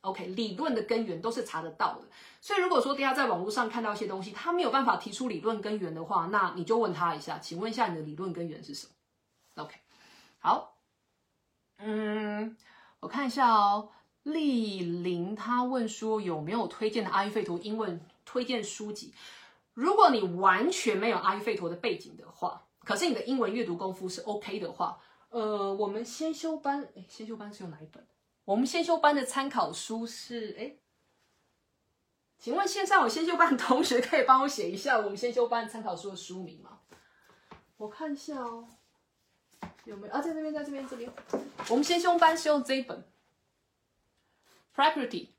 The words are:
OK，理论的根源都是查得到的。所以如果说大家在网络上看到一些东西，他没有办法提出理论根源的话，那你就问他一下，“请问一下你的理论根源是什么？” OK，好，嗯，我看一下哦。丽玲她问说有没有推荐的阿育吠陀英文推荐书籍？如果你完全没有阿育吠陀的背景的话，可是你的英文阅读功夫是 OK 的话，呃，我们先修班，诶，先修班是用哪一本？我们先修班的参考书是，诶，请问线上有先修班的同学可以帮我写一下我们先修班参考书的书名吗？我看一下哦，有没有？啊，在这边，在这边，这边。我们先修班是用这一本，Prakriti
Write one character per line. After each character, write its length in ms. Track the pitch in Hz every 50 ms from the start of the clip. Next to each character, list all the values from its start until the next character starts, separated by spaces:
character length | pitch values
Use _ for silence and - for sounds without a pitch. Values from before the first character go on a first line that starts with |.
| -
OK， 220 | 190 190 - 180
理 280 | 180 185 202 226 208 185
论 200 | 180 302 311 247
的 60 | 220 208
根 220 | - 233 226 226
源 160 | 190 170 160
都 100 | 180 226
是 140 | 233 262 220
查 160 | - - 160
得 80 | 160 160
到 220 | 151 - 214 - -
的。 140 | - - - - - - - - _
所 140 | - - 403
以 40 | 381
如 80 | 359
果 120 | 370 349 262
说 140 | 233 269 277
大 60 | 277
家 140 | 277 269 262
在 140 | 285 277
网 140 | 233 185 170
络 80 | 185 208
上 200 | 214 262 240 220
看 120 | 226 240
到 120 | 226 214 208
一 40 |
些 80 | 208 220
东 160 | 185 190 190
西， 100 | 185 214
他 200 | - - - 339
没 100 | 349 359
有 80 | 349 233
办 160 | 233 269 277
法 120 | 277 -
提 140 | - - -
出 180 | - - 262 247
理 100 | 202 160
论 220 | - 220 220 208
根 180 | 202 214 214 214
源 160 | 185 165 160
的 80 | 160 165
话， 240 | - 202 180 165 185
那 240 | 202 208 190 175 165
你 80 | 180 165
就 120 | 151 226
问 160 | 233 226 190 175
他 220 | 151 175 170 160
一 60 | 147
下 180 | - - 151 151
，“请 180 | - - 165
问 140 | 170 214 226
一 20 | 220
下 140 | 233 233
你 80 | 185 170
的 60 | 160
理 140 | 156 151 147
论 180 | 151 185 190 165
根 120 | 170 170
源 140 | 165 151 -
是 120 | 156 - 143
什 120 | - -
么？” 80 | - _ _ _ _ _ _ _ _ _ _ _ _ _ - 180
OK， 140 | - - - _ _ _ _ - - - - - _ _ _
好， 360 | - 170 233 302 - - _ _ _ _ _ _ _ _ _ _ _ _ _ _ _ _ _ _ _ _ _
嗯， 800 | _ 202 214 214 214 220 214 208 214 214 208 208 208 214 226 226 _ _ - - - - - _ _
我 80 | -
看 180 | - - 254 285
一 40 | 254
下 200 | 233 285 262 240
哦。 380 | 226 214 202 202 202 208 208 - - - _ _ _ _ _
丽 560 | 285 311 320 311 285 262 233 220 208 196 190
玲 560 | 180 170 170 175 175 180 180 170 175 190 214
她 280 | 214 214 226 240 247 247
问 240 | 247 254 254 226
说 320 | 220 - - 220 220 220 214
有 200 | 196 180 165 156
没 100 | 151 160
有 160 | 208 233 208
推 220 | 175 - - 220 214
荐 140 | 214 233 202
的 60 | 185
阿 160 | - 196 196
育 40 | 208
吠 160 | 202 220 185
陀 120 | 170 175 175
英 180 | - 208 214
文 280 | 226 220 190 170 170 - - _ _ _
推 180 | - - 247 247
荐 200 | 226 254 233 208
书 280 | 208 - - 214 214
籍？ 220 | 208 - - - - - - - - - - - - _ _ _ _
如 220 | 226 247 349 403
果 140 | 427 403 320
你 120 | 262 220
完 480 | 190 180 170 180 190 190 185 196 240 339
全 280 | 381 - - 233 208
没 120 | 190 208 233
有 80 | 214
阿 180 | 160 - 190 190
育 60 | 208
吠 160 | 208 233 208
陀 120 | 180 175 165
的 60 | 175
背 200 | 175 - 233 -
景 180 | - - - -
的 120 | - - -
话， 320 | - - - - - - - _ _ _ -
可 120 | - 220
是 120 | - 349
你 60 | 339 247
的 100 | 196 -
英 160 | 233 269 262
文 140 | 226 190 202
阅 100 | 247 226
读 140 | 180 175
功 160 | 170 196 190 185
夫 140 | - 190
是 140 | 180 - -
OK 380 | - 214 208 208 - - 196 214
的 120 | 180 165
话， 280 | - - 175 - - - - - - _ _ _
呃， 440 | - 233 220 214 214 202 196 196 196
我 140 | 202 208
们 160 | 196 196 220 240
先 300 | - - - 320 320 311
修 240 | - - 320 320
班， 240 | 302 - 277 277 285 277 - -
诶， 100 | 196 185
先 180 | - - - 220
修 120 | 220 226
班 160 | 214 214 208 202
是 100 | - 196
用 80 | 175
哪 100 | 151 151
一 40 | 156
本？ 200 | 156 - - - _ _ _ _ _ _ _ _
我 100 | - 196
们 120 | 220 262
先 160 | 247 - 339 330
修 140 | 339 339
班 180 | 320 - 294 294
的 100 | 285 254
参 240 | 262 - 277 269 277
考 220 | 277 240 190 -
书 340 | - - - - 220 226 226
是， 480 | 233 - - - - 240 233 220 208 -
诶， 220 | - 220 285 294 _ _ _ _ _ _ _ _ _ _ _ _ _ _ _ _ _ _ _ _ _ _ _ _ _ _ _ _ _ _ _ _
请 160 | _ - 233 262
问 140 | 359 403
线 180 | 370 - 403 381
上 160 | - 392 359
有 80 | 277 226
先 160 | 220 311 330
修 120 | 330 339
班 180 | 330 330 330 269
的 20 |
同 260 | 240 - - 254 269 359
学 180 | - 254 240
可 180 | 247 - - 294
以 40 | -
帮 180 | - 262 262
我 60 | 269
写 220 | 285 - - 185 175
一 60 | 185
下 220 | 202 - 269 240 226
我 100 | 208 202
们 80 | 196
先 160 | 196 240 240 233
修 140 | 247 240
班 200 | 233 233 233 226
参 140 | 220 - 226
考 140 | 214 208 175
书 140 | 165 - 202
的 60 | 190
书 280 | 175 - - 180 185 185
名 180 | 160 - -
吗？ 180 | - - - - _ _ - - _ _ _ _ _ _ - _ _ _ - - _ _ _
我 100 | _ 214
看 240 | 214 208 - 320 302 285
一 20 |
下 260 | 277 - - 294 269
哦， 260 | 247 233 233 233 233 - - _ _ _ _ _ _ _ _ _ _ _ _ _ _ _ _ _ - 180 - - -
有 100 | 226 208
没 120 | 196 202
有？ 60 | 202 -
啊， 80 | -
在 120 | 302 330 311
这 80 | 311
边， 120 | 311 311 302
在 100 | 302 285
这 80 | 285
边， 160 | 277 269 269
这 80 | 254 262
边。 120 | 240 233 247 - - - - - - - - - - - -
我 60 | 226
们 80 | 262 294
先 160 | - 349 349
修 180 | 349 359 349 339
班 180 | 339 320 320
是 120 | 320 - 311
用 120 | 302 294
这 120 | 247 - 269
一 80 | 269
本， 220 | 254 - - - - _ _ _ _ _ _ _ _ _ _ _ _ _ _ _ _ _ _ _ _ _ _ _ _ _ _ _ _ _ _ _ _ _ _
Prakriti 540 | - 277 311 311 302 247 233 - 175 - - _